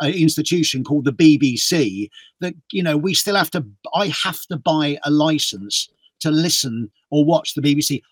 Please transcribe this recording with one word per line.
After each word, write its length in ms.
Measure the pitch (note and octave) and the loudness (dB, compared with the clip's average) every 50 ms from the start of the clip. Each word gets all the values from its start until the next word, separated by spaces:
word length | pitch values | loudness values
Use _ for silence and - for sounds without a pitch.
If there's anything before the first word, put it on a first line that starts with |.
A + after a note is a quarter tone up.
| D3+ | -4
uh, 60 | C#3+ | -2
institution 760 | F3 F#3 D#3+ D#3 - - D3+ - E3+ F3+ D#3 - - C3 B2+ | 0 2 2 2 2 0 -2 0 0 0 0 0 -2 -4 -4
called 200 | - D3 D3 B2 | -2 -2 0 0
the 80 | C#3 B2 | 0 2
B 260 | - E3 D#3 D3+ C#3+ | 4 6 6 6 6
B 180 | D3 C3+ A#2+ | 4 2 2
C 540 | A2 - - F3 E3+ C#3 G#2 F#2+ G2 G#2 G#2 _ - - _ _ - | 0 0 0 2 2 0 0 -2 -6 -8 -10 _ -18 -20 _ _ -8
that, 140 | F3 F3+ - E3 _ - | -8 -8 -8 -8 _ -8
you 120 | - G3 F3+ | -4 -2 -2
know, 140 | E3 D3+ | 0 0
we 180 | D3+ D3 G3 E3+ | 0 0 0 -2
still 220 | - - G#3 G3+ | -2 0 0 0
have 140 | G3 E3+ - - | 0 0 0 -2
to, 120 | F3+ C#3 G#2 G2+ _ - - - | -6 -6 -8 -12 _ -10 -4 -2
I 140 | F3 G3+ G3 | -2 -2 -2
have 320 | C#3 - - F#3+ E3 - - - | -2 -4 -4 -4 -6 -6 -8 -10
to 60 | F3+ | -10
buy 420 | D3 - F3 D#3+ D#3 D3+ D3 C#3+ C#3+ - | -6 -2 0 0 0 0 -2 -4 -4 -2
a 60 | C#3+ | 0
license 800 | D3 D3+ D3+ D#3+ D#3 D3 - - - G2 G2 G#2 - - - - _ _ _ _ _ - | 2 2 2 2 2 0 -2 -4 -6 -8 -8 -6 -6 -6 -6 -6 _ _ _ _ _ -6
to 100 | - D#3+ | -2 0
listen 600 | D#3 D#3 E3 F3 - - - C3+ A2+ A#2 A#2 G#2 _ _ _ - | 0 2 2 0 0 -2 -2 -4 -4 -6 -8 -8 _ _ _ -2
or 140 | D3 D3+ D3 | 2 2 4
watch 300 | D3+ E3+ D#3 D#3 - - | 4 4 2 0 -2 -6
the 80 | D3+ C3+ | -2 0
B 120 | D3 C#3+ | 2 2
B 60 | D3 | 2
C. 220 | D3 - C#3+ B2 - _ | 0 -2 -2 -6 -8 _